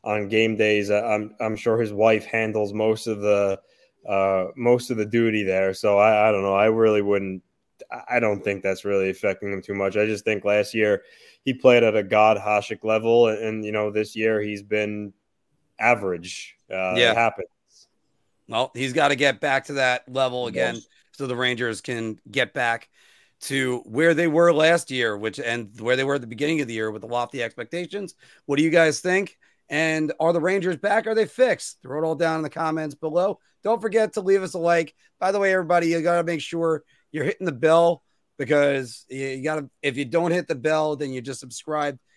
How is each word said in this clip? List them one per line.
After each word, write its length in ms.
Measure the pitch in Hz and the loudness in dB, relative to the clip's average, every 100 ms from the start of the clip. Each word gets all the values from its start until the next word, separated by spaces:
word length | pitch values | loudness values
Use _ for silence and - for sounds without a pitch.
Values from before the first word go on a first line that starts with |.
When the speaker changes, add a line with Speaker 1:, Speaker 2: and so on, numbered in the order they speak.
Speaker 1:
on 240 | 107 107 101 | -4 -4 0
game 280 | 110 113 107 | 2 2 2
days, 340 | 107 104 101 | 2 2 2
uh, 120 | 104 | 0
I'm, 300 | 113 107 107 - | 0 -2 -4 -6
I'm 160 | 110 107 | -6 -4
sure 220 | 117 113 | -2 0
his 120 | 110 | -2
wife 320 | 101 110 110 | 2 4 4
handles 480 | - 113 110 107 104 | 0 -4 -2 -2 -4
most 340 | 104 110 110 113 | -2 -2 -2 -4
of 140 | 104 | -4
the, 400 | 104 101 101 98 _ _ _ _ - | 0 2 0 -4 _ _ _ _ -4
uh, 380 | 98 98 95 92 - | 0 0 0 -4 -2
most 340 | 120 123 123 | 2 2 0
of 60 | 113 | -4
the 100 | 107 | -2
duty 360 | 117 113 107 | 0 2 0
there. 320 | 95 95 95 | 0 0 0
So 240 | 95 107 101 | 0 2 4
I, 300 | 110 107 110 | 6 6 4
I 40 | |
don't 100 | 101 | 2
know. 120 | 98 | 2
I 120 | 98 110 | 4 4
really 360 | 110 113 107 | 4 4 4
wouldn't, 400 | 101 101 98 95 _ _ _ _ - | 2 0 -2 -10 _ _ _ _ -16
I, 260 | 120 - 123 | -16 -4 0
I 40 | |
don't 240 | 113 98 | 0 -2
think 180 | 101 98 | -4 -2
that's 220 | 98 92 | -4 -4
really 260 | 101 98 95 | -2 0 0
affecting 420 | 92 104 95 101 | -2 -4 -4 -8
him 100 | 98 | -8
too 120 | - | -6
much. 220 | 98 98 104 | -4 -2 0
I 100 | 107 | -2
just 180 | 104 | -2
think 200 | - 104 | -2 -2
last 300 | 101 104 101 | 0 0 0
year 280 | 113 107 101 - _ - _ | 0 2 0 -2 _ -20 _
he 100 | - | -6
played 280 | 127 131 120 | 4 6 8
at 140 | 113 107 | 6 2
a 60 | |
God 340 | 98 107 107 107 | 2 4 6 4
Hasek 460 | 104 104 - 110 | 0 -2 -2 -6
level, 440 | 110 110 113 117 117 | -2 0 4 6 6
and, 100 | 107 | 2
and, 220 | 110 110 | -4 -6
you 80 | 107 | -4
know, 180 | 107 107 | -2 -2
this 240 | 104 107 | -2 -4
year 260 | 110 110 110 | -2 0 0
he's 220 | 104 104 | -2 -8
been 500 | 101 107 104 104 104 _ _ _ _ _ _ - | -4 -2 -2 -6 -10 _ _ _ _ _ _ -2
average. 760 | 113 117 98 87 90 - - _ _ | 0 2 -2 -6 -8 -14 -16 _ _
Uh, 240 | 92 92 110 | -6 -2 2
Speaker 2:
Yeah. 160 | 117 | 2
Speaker 1:
it 40 | 113 | 4
happens. 320 | 117 - 90 _ _ _ _ _ _ _ _ _ - | 0 0 -14 _ _ _ _ _ _ _ _ _ -6
Speaker 2:
Well, 220 | 117 131 | -4 -4
he's 180 | 120 131 | -4 -4
gotta 220 | 135 143 135 | 2 2 4
get 240 | 143 110 | 2 2
back 240 | 147 135 131 | -2 -2 -2
to 80 | |
that 340 | 143 127 123 - | -2 0 0 -4
level 360 | 127 131 123 120 | -2 -2 -2 -6
again 300 | 117 120 117 | -2 -2 -4
Speaker 3:
Yes. 100 | _ _ _ | _ _ _
Speaker 2:
so 140 | - 139 | -10 -6
the 100 | 123 | -2
Rangers 440 | 127 117 120 104 | -2 -2 -4 -6
can 360 | - 120 113 107 - | -8 -6 -6 -10 -8
get 240 | 131 123 | -4 -4
back 340 | 139 120 117 - _ _ _ _ _ | -2 -2 -4 -8 _ _ _ _ _
to 400 | - 135 131 123 | -6 -2 -2 -4
where 300 | - 113 165 | -6 2 2
they 120 | 156 170 | 4 2
were 260 | 156 170 | 4 4
last 360 | 151 160 170 - | 6 4 2 0
year, 260 | 131 117 104 | -2 -2 -2
which, 220 | 110 113 | -6 -6
and 300 | 117 120 104 110 | -6 -6 -8 -8
where 160 | 113 127 | -2 0
they 80 | |
were 100 | 135 | 0
at 60 | 139 | -4
the 40 | 117 | -6
beginning 340 | 110 147 160 | -6 -2 -2
of 40 | 123 | -4
the 80 | |
year 160 | 113 110 | -4 -6
with 120 | 107 | -8
the 60 | 110 | -6
lofty 340 | 120 120 135 | -4 -4 -6
expectations. 720 | 117 - 113 175 170 196 190 _ _ _ - | -8 -8 -10 -10 -10 -10 -12 _ _ _ -4
What 100 | 143 | 0
do 80 | |
you 60 | 160 | 4
guys 300 | 170 160 143 | 4 4 2
think? 360 | 180 185 196 _ _ _ _ | -2 -2 -2 _ _ _ _
And 440 | 151 160 160 151 - | -2 -2 -2 -4 0
are 140 | 160 | 0
the 80 | 170 | 2
Rangers 380 | 165 196 180 165 | 0 0 -2 -2
back? 280 | 202 214 220 | 0 0 0
Are 80 | |
they 120 | 220 208 | -2 -2
fixed? 560 | - 254 185 - - | 2 2 2 -6 -16
Throw 200 | 127 143 | -10 -4
it 40 | 160 | -4
all 80 | |
down 220 | 151 165 160 | 0 -2 -2
in 60 | |
the 60 | 151 | -6
comments 440 | - 160 160 156 | -4 -4 -4 -6
below. 440 | 143 160 160 190 190 _ _ | -8 -4 0 -2 -4 _ _
Don't 200 | 202 226 | -2 -2
forget 320 | 214 220 214 | 0 0 0
to 80 | 220 | -2
leave 200 | 190 196 | 2 2
us 120 | 185 | 2
a 40 | 180 | -2
like. 360 | 170 170 165 _ _ _ | 2 2 0 _ _ _
By 100 | 185 | -2
the 80 | 202 | 2
way, 140 | 196 | 2
everybody, 360 | 185 165 175 165 | 2 2 2 2
you 120 | 170 | 0
gotta 240 | 160 175 | 2 0
make 160 | 165 165 | 0 -6
sure 420 | - 170 165 151 _ _ _ | -6 -2 -2 -2 _ _ _
you're 120 | 151 | -6
hitting 200 | 147 - 180 | -4 -4 -6
the 60 | |
bell 500 | 127 156 165 170 175 _ _ _ - | 0 4 6 4 0 _ _ _ -10
because 640 | 127 147 143 139 123 - _ | 0 2 2 0 -6 -14 _
you, 160 | 131 135 | -10 -8
you 160 | 131 | -6
gotta, 240 | 143 156 139 _ | -4 -6 -8 _
if 140 | 143 131 | -6 -4
you 80 | 135 | -2
don't 240 | 165 175 | 0 0
hit 160 | 175 175 | -2 -4
the 60 | |
bell, 420 | 143 156 156 156 147 | -4 0 0 0 -4
then 160 | 143 | -6
you 80 | 131 | -8
just 200 | 120 127 | -10 -14
subscribe 580 | 131 - - 151 147 135 _ | -14 -16 -8 -4 -4 -6 _